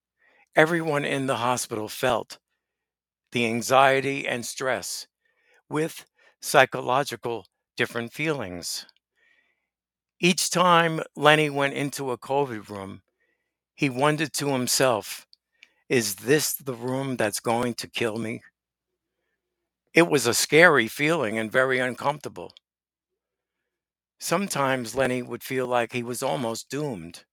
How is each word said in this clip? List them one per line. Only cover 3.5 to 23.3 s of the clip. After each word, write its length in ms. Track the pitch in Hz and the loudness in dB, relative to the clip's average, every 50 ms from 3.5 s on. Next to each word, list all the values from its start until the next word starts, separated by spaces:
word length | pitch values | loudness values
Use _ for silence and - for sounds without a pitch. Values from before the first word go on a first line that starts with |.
| 113 117 110 - 131 131 139 135 135 135 131 139 139 139 139 | -2 -4 0 4 6 6 6 6 4 2 0 -2 -4 -4 -4
and 160 | - 127 120 113 | -6 -6 -6 -6
stress 600 | - - - 139 131 120 95 - - - - - - _ _ _ _ _ _ _ _ _ _ _ - | -10 -10 -6 -4 -4 -4 -4 -6 -8 -10 -10 -12 -16 _ _ _ _ _ _ _ _ _ _ _ -6
with 380 | 143 151 160 160 - - - _ _ _ _ _ _ _ | -4 -4 -4 -4 -6 -12 -20 _ _ _ _ _ _ _
psychological 1040 | - - - 147 131 - - 131 135 127 123 135 143 - - 110 - 123 117 107 92 _ _ _ _ _ _ | -6 2 4 4 4 4 2 -4 -4 -2 0 0 -2 -4 -8 -8 -8 -8 -8 -8 -10 _ _ _ _ _ _
different 380 | - 120 - - 117 117 117 - | -4 -4 -4 -4 -8 -8 -8 -8
feelings. 760 | - 151 160 151 139 110 90 90 87 85 - - - - - _ _ _ _ _ _ _ _ _ _ _ _ _ _ _ _ _ _ _ _ _ _ _ _ _ _ | -6 -4 -4 -4 -6 -8 -10 -10 -10 -10 -10 -10 -10 -12 -16 _ _ _ _ _ _ _ _ _ _ _ _ _ _ _ _ _ _ _ _ _ _ _ _ _ _
Each 300 | - 175 180 - - - | 2 2 4 2 0 0
time 520 | - 170 180 180 175 165 170 165 160 160 - - _ | 2 4 6 6 6 6 6 4 0 -4 -6 -8 _
Lenny 360 | - 156 151 151 151 156 147 | 4 6 6 6 6 4 0
went 240 | 139 139 139 139 135 | 0 0 -2 -2 -2
into 340 | 131 143 143 - - 139 131 | -4 -4 -4 -6 -6 -6 -6
a 80 | 120 | -6
covid 500 | - - - 135 143 143 131 117 107 98 | -6 -4 -2 -2 0 0 -2 -6 -10 -12
room, 360 | - 104 101 95 95 98 98 _ _ _ _ _ _ _ _ _ _ _ _ _ _ _ | -12 -12 -10 -10 -12 -14 -16 _ _ _ _ _ _ _ _ _ _ _ _ _ _ _
he 160 | - 151 139 | -2 -2 -2
wondered 420 | 123 123 139 151 151 147 160 139 - | 0 2 2 2 2 0 -2 -4 -4
to 140 | - 143 | -4 -2
himself, 800 | 143 139 127 123 117 - - 139 131 117 101 95 - - - - _ _ _ _ _ _ _ _ _ _ _ _ | -2 -2 -2 0 0 0 2 2 2 2 0 -2 -6 -12 -14 -16 _ _ _ _ _ _ _ _ _ _ _ _
"Is 280 | - 156 127 110 104 98 | 0 0 0 0 0 -6
this 380 | 95 104 117 151 151 139 - - | -4 0 2 2 2 2 -2 -6
the 200 | - 143 135 123 | -6 -8 -10 -10
room 420 | 113 120 127 127 135 135 135 127 | -6 -6 -4 -4 -4 -4 -4 -2
that's 240 | 117 117 107 - - | -2 -2 -2 -2 -2
going 360 | - 120 117 117 123 123 113 | -2 0 0 0 0 -2 -4
to 120 | - - | -6 -10
kill 300 | - - - 120 113 104 | -10 -4 -4 -2 -2 -2
me?" 240 | 113 117 110 120 117 - - _ _ _ _ _ _ _ _ _ _ _ _ _ _ _ _ _ _ _ _ _ _ _ _ _ _ _ _ - | -4 -6 -6 -8 -10 -12 -18 _ _ _ _ _ _ _ _ _ _ _ _ _ _ _ _ _ _ _ _ _ _ _ _ _ _ _ _ 4
It 140 | 156 170 | 4 4
was 200 | 170 - 143 - | 6 4 2 2
a 60 | 120 107 | 2 2
scary 540 | - - - 147 151 175 180 151 131 113 | 2 2 4 8 8 8 8 8 6 2
feeling 520 | 110 - - 147 151 170 165 127 104 107 113 | 0 -2 -2 0 0 2 0 0 -2 -2 -4
and 120 | 110 107 | -4 0
very 280 | 98 131 131 131 131 127 | 0 2 2 2 0 0
uncomfortable. 760 | 127 127 120 - - 139 151 143 - 117 98 90 85 - - - _ _ _ _ _ _ _ _ _ _ _ _ _ _ | -2 -2 -4 -4 -4 -4 -4 -4 -10 -14 -12 -12 -14 -14 -18 -20 _ _ _ _ _ _ _ _ _ _ _ _ _ _